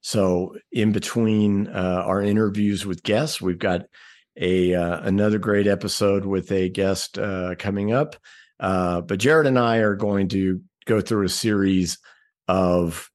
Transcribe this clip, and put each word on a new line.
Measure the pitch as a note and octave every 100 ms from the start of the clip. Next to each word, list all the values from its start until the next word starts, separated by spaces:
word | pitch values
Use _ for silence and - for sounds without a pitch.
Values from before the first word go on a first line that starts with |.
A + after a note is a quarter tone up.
So | - A2 F#2+ F2+ F2+ - _
in | - G#2+
between, | G#2+ - A#2+ A2 G#2+ G#2 G2+ G#2
uh, | - F#2 F2+
our | F#2 F#2+
interviews | G2+ G#2 A2 G2+ G#2 G2
with | G2 F2+
guests, | - G#2+ D#3 -
we've | F#2 F2
got | G2+ F2+ - - - - _ -
a, | F2+ F#2 F2+
uh, | F2+ F2 F2
another | G2 G2 G#2+ G#2+
great | G#2+ G2+ G2+
episode | G2 G#2 - G#2 G2
with | G2 F#2+ F2+
a | G2 F#2
guest, | F#2+ F#2+ F#2+ - G2
uh, | G2+ F#2+ F2+ F2
coming | G#2 G2+ G2+
up. | B2 D#3 - - - - _
Uh, | F#2+ F#2 F2+ F2
but | E2+ G2+
Jared | A#2 D#3+ D3
and | B2+
I | A#2+ A2+
are | G#2+
going | G2 G#2 G2+ F#2+
to | G2 F#2+ F#2 - _ -
go | A2
through | F#2 A2 F#2+
a |
series | - A#2 G#2 F#2+ F#2+ F2 - - - _ _ -
of | F#2 F#2 F2 F2 D#2+ -